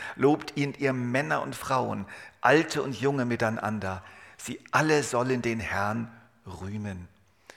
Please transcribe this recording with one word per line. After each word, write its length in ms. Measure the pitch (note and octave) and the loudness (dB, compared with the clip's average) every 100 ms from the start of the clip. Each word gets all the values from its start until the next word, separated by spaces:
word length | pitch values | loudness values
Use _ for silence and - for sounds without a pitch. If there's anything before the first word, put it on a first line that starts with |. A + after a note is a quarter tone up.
| - | -10
Lobt 400 | - C#3 D3 - | 4 4 4 0
ihn, 180 | C#3+ C#3+ | -2 -2
ihr 200 | B2+ C#3 | 0 0
Männer 480 | B2+ B2 B2+ D#3 D3 | 0 0 0 0 -2
und 140 | C#3 | -2
Frauen, 500 | B2+ - C3 A2+ G#2 G2 - - - | -6 -2 0 0 -4 -8 -14 -18 0
Alte 420 | B2 D3+ D#3+ D#3 | 6 6 4 0
und 120 | C3+ | -2
Junge 320 | G#2+ C3+ C#3+ | 0 0 2
miteinander. 760 | A#2+ A#2 A2+ A2 G#2 G#2+ F#2+ F#2 - - - - | 0 0 0 0 -2 -2 -4 -6 -10 -20 -20 -14
Sie 240 | - - - | -10 -10 -2
alle 320 | - D#3 D3+ | 2 4 4
sollen 380 | A#2+ B2 B2+ B2+ | 2 0 2 0
den 180 | A#2 A2+ | 0 -2
Herrn 500 | G2+ G2 G2+ A#2 A2+ - - _ | -2 -2 -2 -2 -6 -12 -20 _
rühmen. 640 | F#2+ F2 F#2+ G#2+ G#2 F#2 F2 _ _ _ - | -14 -10 -8 -6 -8 -8 -12 _ _ _ -20